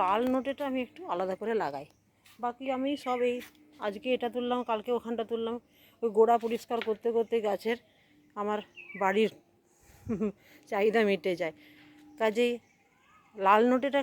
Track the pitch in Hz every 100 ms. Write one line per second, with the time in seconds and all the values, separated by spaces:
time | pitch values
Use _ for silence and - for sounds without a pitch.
0 | 185 208 254 262 254 269 285 262 247 -
1 | 359 175 185 185 214 220 160 139 151 _
2 | _ _ _ - 240 240 269 254 269 285
3 | - 247 247 247 - _ _ - 208 202
4 | 254 247 240 233 247 247 240 220 214 240
5 | 226 233 214 226 226 240 - _ _ _
6 | 226 202 226 233 226 226 - 233 226 214
7 | 233 226 214 233 208 196 220 240 _ _
8 | _ _ _ - 208 208 - - - 185
9 | 190 196 214 - _ _ _ _ _ -
10 | - 208 214 - _ - - 202 208 220
11 | 214 196 190 175 165 - - - - -
12 | - - 220 214 240 240 - _ _ _
13 | _ - _ 220 190 208 240 254 277 277